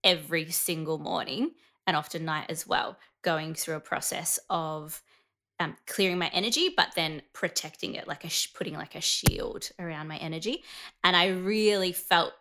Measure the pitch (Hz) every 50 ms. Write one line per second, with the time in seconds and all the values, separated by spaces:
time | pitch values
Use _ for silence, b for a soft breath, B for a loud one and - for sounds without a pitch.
0 | - 190 180 160 151 160 170 165 160 160 175 - - - 170 160 156 151 160 151
1 | 151 - - - - - - 214 254 339 - b b b b b _ 190 165 151
2 | 156 - - 165 160 160 156 151 - - 165 156 - - - - - - - b
3 | b b b _ - 180 165 156 156 160 160 - - - 156 156 - - 170 160
4 | - - - - 170 - - - - - - 170 160 156 156 156 151 156 - -
5 | b b b b b b b _ _ _ _ - 175 160 - - _ - - -
6 | 196 185 180 180 175 - - 175 202 240 226 302 349 370 359 - - - - 180
7 | 165 156 156 147 - _ _ - - 160 - - - 151 - - - - - -
8 | - - - - - 170 - - - - - - - 147 151 151 156 - - -
9 | - - - - - - - - - - - - - - - - 175 170 160 151
10 | 156 156 156 - - 160 160 165 170 214 277 349 B B B B B B B _
11 | - 180 180 175 175 196 185 180 185 190 214 214 214 208 208 196 185 185 180 -
12 | - - 180 170 160 - - -